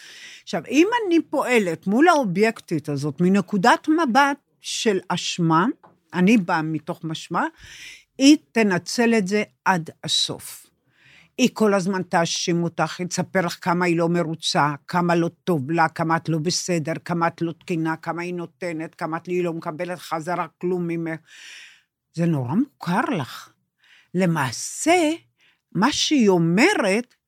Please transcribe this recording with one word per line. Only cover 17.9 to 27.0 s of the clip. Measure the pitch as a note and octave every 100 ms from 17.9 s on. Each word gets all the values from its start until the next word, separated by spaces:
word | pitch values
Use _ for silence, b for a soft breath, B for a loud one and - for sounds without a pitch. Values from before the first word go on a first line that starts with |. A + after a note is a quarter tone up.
| D#3+
כמה | E3+ E3
היא | F3
נותנת, | F3+ E3+ - F3+ D#3+ C#3
כמה | - E3 E3
את, | E3+
היא | F3+
לא | F3
מקבלת | E3 E3+ D#3 F3 F3
חזרה | - E3 D#3 F3 E3 _
כלום | F3 F3+ E3+
ממך. | E3+ D#3+ D#3+ B B B B B B B _ _
זה | D#3+ E3+
נורא | D3+ A#2+
מוכר | F3+ C#4+ _ - F#3
לך. | E4+ G#3+ C3 - - _ _ _ b b b
למעשה, | F3 F#3 D#3+ B2+ A2+ - - D4+ F4+ D4+ E4 _ _ _ _ _
מה | E3 G#3+
שהיא | - - D4+ G#3+
אומרת, | F#3 E3 F3+ D#4 G4+ A3 G3+